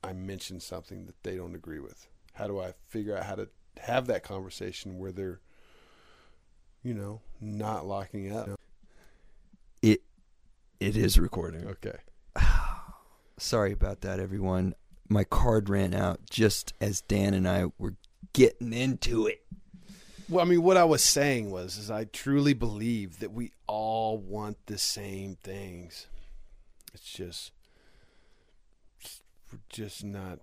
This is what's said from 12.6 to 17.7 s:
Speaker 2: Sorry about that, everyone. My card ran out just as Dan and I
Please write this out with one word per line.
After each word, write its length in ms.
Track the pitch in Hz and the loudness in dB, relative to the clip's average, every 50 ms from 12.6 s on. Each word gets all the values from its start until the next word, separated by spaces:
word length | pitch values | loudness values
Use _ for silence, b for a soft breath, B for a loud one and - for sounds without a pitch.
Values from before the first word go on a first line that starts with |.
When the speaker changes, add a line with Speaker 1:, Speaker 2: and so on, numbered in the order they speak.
| B B B B B B B B B B B B B B _ - | B B B B B B B B B B B B B B _ -10
Speaker 2:
Sorry 340 | - - - 117 104 98 104 | -6 0 2 2 2 2 2
about 280 | - - - 104 - | 2 0 0 0 -6
that, 180 | - 95 95 95 | -6 -6 -4 -4
everyone. 560 | 95 95 95 101 98 92 92 92 92 92 - - - _ - - _ - | -4 -4 -4 -2 0 0 2 2 0 0 -2 -6 -16 _ -20 -20 _ 0
My 140 | 101 101 101 | 2 2 2
card 460 | - - - - 123 110 110 98 101 | 4 4 4 6 6 4 4 2 2
ran 260 | 98 98 98 92 90 | 0 0 0 0 0
out 260 | 98 98 92 90 - - - | 0 0 0 -2 -4 -10 -8
just 420 | - - 110 104 98 - - - - - | 2 4 4 4 4 2 -6 -10 -6 -4
as 200 | 110 104 101 - | -4 -2 -2 -4
Dan 320 | - - 101 101 98 101 98 | -2 0 2 2 4 2 2
and 140 | 95 92 90 | 2 2 2
I 180 | 90 92 92 - | 2 2 0 -2